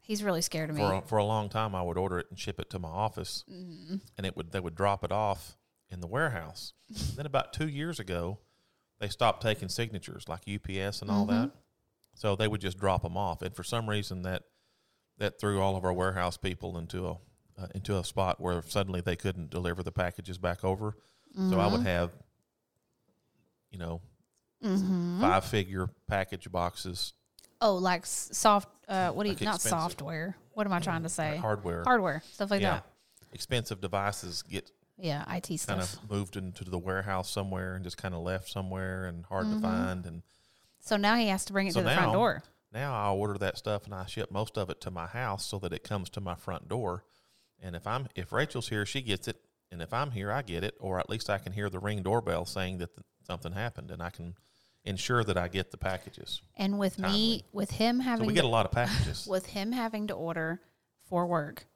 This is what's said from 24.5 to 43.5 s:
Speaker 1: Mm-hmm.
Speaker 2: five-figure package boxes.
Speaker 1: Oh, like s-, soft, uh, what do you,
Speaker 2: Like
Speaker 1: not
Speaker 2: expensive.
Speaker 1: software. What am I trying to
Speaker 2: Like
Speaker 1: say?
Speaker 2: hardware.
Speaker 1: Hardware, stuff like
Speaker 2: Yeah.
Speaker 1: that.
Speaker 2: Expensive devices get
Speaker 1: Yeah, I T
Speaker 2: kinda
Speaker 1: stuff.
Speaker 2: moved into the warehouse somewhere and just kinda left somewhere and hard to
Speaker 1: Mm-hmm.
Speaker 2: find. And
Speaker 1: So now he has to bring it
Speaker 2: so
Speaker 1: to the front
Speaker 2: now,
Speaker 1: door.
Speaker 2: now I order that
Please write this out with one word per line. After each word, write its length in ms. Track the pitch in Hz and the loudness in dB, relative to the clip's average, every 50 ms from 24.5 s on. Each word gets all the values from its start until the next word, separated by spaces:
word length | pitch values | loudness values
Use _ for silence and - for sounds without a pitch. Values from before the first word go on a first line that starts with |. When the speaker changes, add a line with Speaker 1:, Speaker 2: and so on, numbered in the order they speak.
| _ _ - | _ _ -2
Speaker 1:
Mm-hmm. 560 | 214 185 196 190 185 190 180 175 175 175 180 214 | 0 2 2 2 2 2 2 0 0 0 2 4
Speaker 2:
five-figure 680 | 185 185 190 185 - - 107 95 92 95 95 92 90 - _ _ | 4 4 4 2 2 0 0 0 0 -2 -2 -2 -2 -4 _ _
package 440 | - 104 98 95 - - 90 87 90 90 | -2 0 0 0 0 -4 -10 -10 -4 -2
boxes. 640 | 90 87 87 85 - - 92 90 - - - - _ _ _ _ - - - _ _ - | 0 0 0 -2 -4 -8 -8 -4 -4 -6 -6 -6 _ _ _ _ -20 -20 -20 _ _ 4
Speaker 1:
Oh, 140 | 220 196 | 4 4
like 260 | 180 190 185 180 170 175 | 6 4 2 2 0 -2
s-, 260 | - - - - - - | -4 -6 -6 -6 -4 -4
soft, 360 | - - 226 208 202 196 - - _ _ - | 4 8 8 8 8 6 2 -16 _ _ -4
uh, 220 | 190 190 185 175 143 | 0 2 2 2 2
what 100 | - 208 | 0 0
do 60 | 208 | 0
you, 40 | 196 | 0
Speaker 2:
Like 80 | 156 208 | 0 0
Speaker 1:
not 100 | 208 214 | 0 0
Speaker 2:
expensive. 220 | - - - 185 165 | 2 2 2 2 2
Speaker 1:
software. 560 | 160 175 170 - 156 170 170 156 160 185 190 - _ _ _ | 2 0 -2 -4 -6 -6 -4 -4 -4 -6 -6 -10 _ _ _
What 140 | - 214 | -2 0
am 60 | 202 185 | 2 2
I 60 | 175 | 2
trying 200 | 160 196 175 165 | 2 2 0 0
to 40 | 165 | 0
Speaker 2:
Like 60 | 160 - | -2 -2
Speaker 1:
say? 240 | - 160 156 151 156 | 0 0 0 0 0
Speaker 2:
hardware. 440 | 180 110 107 101 196 87 85 85 85 | 2 0 0 2 0 -2 -2 0 4
Speaker 1:
Hardware, 380 | - 254 233 190 175 139 156 - - - | 4 4 4 4 2 0 -2 -6 -10 -6
stuff 180 | - 202 202 | -6 0 2
like 100 | 202 196 | 2 4
Speaker 2:
Yeah. 100 | 196 190 180 | 4 4 2
Speaker 1:
that. 100 | - - - _ _ _ _ _ - - - - | 2 -2 -8 _ _ _ _ _ -20 -20 -18 -10
Speaker 2:
Expensive 480 | - - - 131 120 113 - 110 92 | -10 -4 0 0 0 0 0 -4 -4
devices 640 | 92 92 92 98 98 101 104 - - 90 85 82 - | -2 0 0 2 2 0 -2 -2 -6 -6 -6 -6 -8
get 280 | - - 95 - - _ _ _ _ _ - | -4 -6 -6 -6 -6 _ _ _ _ _ -8
Speaker 1:
Yeah, 260 | 190 165 147 143 - | -4 -4 -2 -2 -4
I 140 | - - 180 | -4 -6 -6
T 160 | - - 175 | -4 -4 -4
Speaker 2:
kinda 280 | 156 - - 101 95 92 | -4 -2 -2 0 0 0
Speaker 1:
stuff. 240 | 90 - - - 107 | -2 -4 -8 -8 -4
Speaker 2:
moved 260 | 104 101 101 95 - | -2 -2 -2 -2 -6
into 280 | 98 92 92 90 - 95 | -8 -6 -6 -8 -8 -8
the 140 | 90 92 90 | -4 -4 -4
warehouse 520 | 85 95 95 95 95 104 98 92 92 - | -2 0 0 0 0 0 0 -2 -2 -2
somewhere 440 | - 107 98 98 95 92 92 92 92 | -2 -2 -2 -2 -2 -2 -4 -4 -4
and 100 | 92 95 | -6 -6
just 120 | 90 - | -8 -8
kinda 220 | - - 95 92 85 | -6 -6 -4 -4 -2
left 300 | 85 90 92 95 95 - | -2 -2 -2 -2 -4 -4
somewhere 560 | - 98 95 92 92 95 95 92 92 92 92 | -6 -4 -4 -4 -4 -4 -4 -4 -4 -4 -6
and 180 | 90 87 85 87 | -6 -6 -8 -8
hard 200 | - - 95 - | -4 0 0 2
to 60 | 214 214 | 2 2
Speaker 1:
Mm-hmm. 100 | 214 214 | 2 2
Speaker 2:
find. 420 | 220 - - 92 92 185 185 180 | 2 2 2 2 0 -2 -4 -6
And 160 | 175 165 170 - _ _ _ _ _ _ _ _ _ _ _ | -6 -8 -10 -12 _ _ _ _ _ _ _ _ _ _ _
Speaker 1:
So 160 | - - 220 208 | -2 0 2 4
now 160 | 202 202 226 | 6 6 6
he 120 | 240 233 208 | 6 4 4
has 160 | 190 190 - | 2 0 0
to 60 | - 196 | 0 2
bring 120 | 196 196 | 2 2
it 60 | 196 170 | 4 4
Speaker 2:
so 60 | 190 | 2
Speaker 1:
to 40 | 180 | 4
the 100 | - 131 | 4 6
front 140 | 175 - 113 | 6 6 6
Speaker 2:
now, 40 | 110 | 6
Speaker 1:
door. 300 | 190 233 226 - - - - _ _ _ _ - | 6 6 4 4 0 -4 -12 _ _ _ _ -6
Speaker 2:
now 220 | 113 135 143 131 | -6 -4 -2 0
I 200 | 110 104 101 98 | 0 2 2 4
order 240 | 98 101 104 101 101 | 4 2 0 0 0
that 180 | 98 92 | 0 0